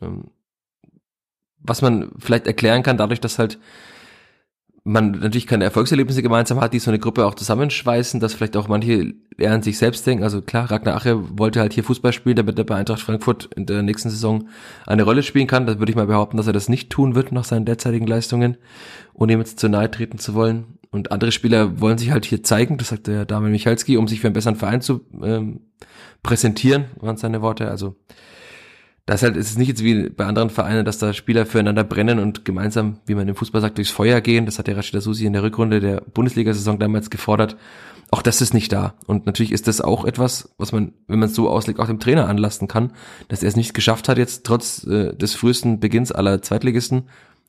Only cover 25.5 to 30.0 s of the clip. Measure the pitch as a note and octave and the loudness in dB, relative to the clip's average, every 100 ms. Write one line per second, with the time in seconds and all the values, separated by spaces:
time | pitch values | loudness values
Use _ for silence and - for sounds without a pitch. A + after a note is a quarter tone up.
25.5 | A2 - _ - - - _ - A#2 A#2+ | -10 -16 _ -20 -20 -20 _ -2 2 2
26.5 | G#2+ C3 C#3 C3+ - G#2+ A2 A2+ A2+ A2 | 2 4 2 0 -8 -8 -6 -4 -2 -2
27.5 | A2 A2 G#2 G2 G2 _ - - - - | -2 -6 -6 -8 -10 _ -20 -20 -20 -20
28.5 | - - - _ _ - G2+ A#2+ F#2+ G#2 | -20 -20 -20 _ _ -4 0 2 0 -2
29.5 | G#2+ B2+ A#2 A2+ A2 | 0 0 2 2 2